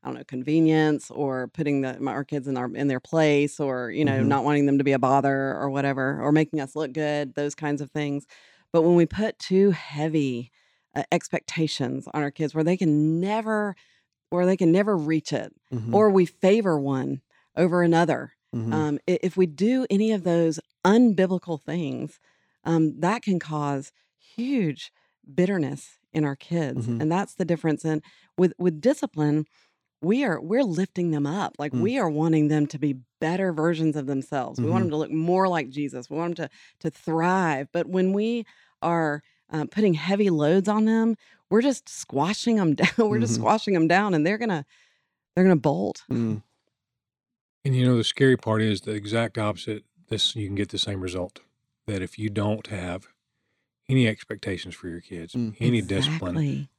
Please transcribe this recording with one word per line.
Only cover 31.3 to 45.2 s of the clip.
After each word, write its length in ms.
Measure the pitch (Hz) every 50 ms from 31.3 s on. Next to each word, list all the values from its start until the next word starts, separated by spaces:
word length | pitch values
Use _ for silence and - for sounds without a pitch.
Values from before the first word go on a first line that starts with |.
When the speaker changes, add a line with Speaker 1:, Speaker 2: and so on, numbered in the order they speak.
| 165 208 95 - - -
Speaker 1:
Like, 140 | 147 - 123
Speaker 2:
Mm. 80 | 135
Speaker 1:
we 160 | 175 214 254
are 120 | 277 202 165
wanting 380 | 147 151 156 165 160 156 151
them 200 | 147 156 151 147
to 120 | 143 - 139
be 200 | 151 147 135 131 123 _ _ _
better 320 | 170 160 175 185 196 185
versions 460 | 165 151 156 170 170 156 160 156 147
of 80 | 151 135
themselves. 540 | 135 139 135 131 - 151 139 123 120 - 127
We 60 | 123 156
want 60 | -
Speaker 2:
Mm-hmm. 80 | - -
Speaker 1:
them 80 | -
to 60 | 151
look 140 | 151 151 -
more 380 | 151 160 160 175 180 185 190 185
like 200 | 175 160 135 127
Jesus. 400 | 131 147 147 135 135 127 120 _
We 60 | 143
want 220 | 156 170 175 175
them 100 | 165 156
to, 420 | 131 _ - - - _ _ - 160
to 60 | -
thrive. 720 | - - 170 160 160 165 180 185 190 180 160 147 131 143 - -
But 140 | 170 170
when 260 | - 185 185 185 190 190
we 320 | 202 214 226 240 240 214 _ _ _ _ _ _ _
are, 400 | - 165 170 170 160 151 147 151 _ _ _ _ _ _
uh, 140 | - 156 151 -
putting 260 | - 208 214 196 165
heavy 340 | 151 151 180 202 202 208 196
loads 400 | 170 151 147 147 175 196 180 208
on 160 | 208 214 214
them, 320 | 220 226 226 226 226 220 _ _ _ _ _ _ _
we're 120 | 185 220
just 280 | 240 285 247 - _ -
squashing 680 | - - - - - 135 143 180 214 - - 233 226 214
'em 160 | 190 160 143
<laughs> 0 |
down. 340 | - 120 - - - 226 208
We're 100 | - 127
just 140 | 113 110 113
Speaker 2:
Mm-hmm. 80 | 113
Speaker 1:
squashing 340 | 110 117 208 220 - 214 196
'em 120 | 170 160
down, 260 | 160 170 190 214 208 180
and 120 | 151 147
they're 120 | 175 208 214
gonna, 260 | 240 226 185 151 143 _ _ _ _ _ _ _ _ _ _ _